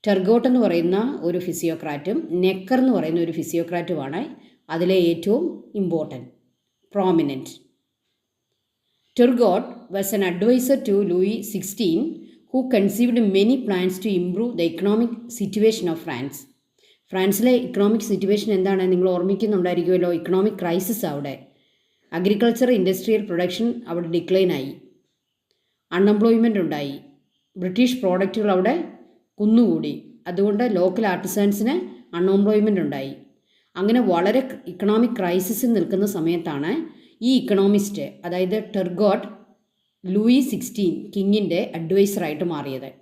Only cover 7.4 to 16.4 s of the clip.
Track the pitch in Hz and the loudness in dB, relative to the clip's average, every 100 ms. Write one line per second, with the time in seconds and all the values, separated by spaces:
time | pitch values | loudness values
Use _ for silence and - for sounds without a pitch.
7.4 | - - _ _ _ _ _ _ _ _ | -10 -20 _ _ _ _ _ _ _ _
8.4 | _ _ _ _ _ _ _ - 247 233 | _ _ _ _ _ _ _ 2 4 6
9.4 | 226 185 - - - 196 190 208 185 175 | 4 2 -2 -14 -10 -6 -2 -2 -2 0
10.4 | 214 254 247 269 214 196 190 180 190 226 | 2 2 2 0 2 0 2 2 0 -2
11.4 | - 190 - - 196 175 311 - - - | -6 -8 -8 -4 0 0 -2 -8 -18 -20
12.4 | _ 254 254 226 202 214 240 240 208 196 | _ -4 0 2 2 2 2 2 2 4
13.4 | 214 269 220 185 185 185 220 185 180 180 | 2 2 0 0 -2 -2 -2 -2 -2 -2
14.4 | 240 175 170 165 196 214 233 - - - | -4 -2 -4 0 0 2 0 -4 -14 -8
15.4 | 190 214 220 214 175 165 165 123 139 - | -6 2 2 2 -4 -4 -8 -8 -8 -12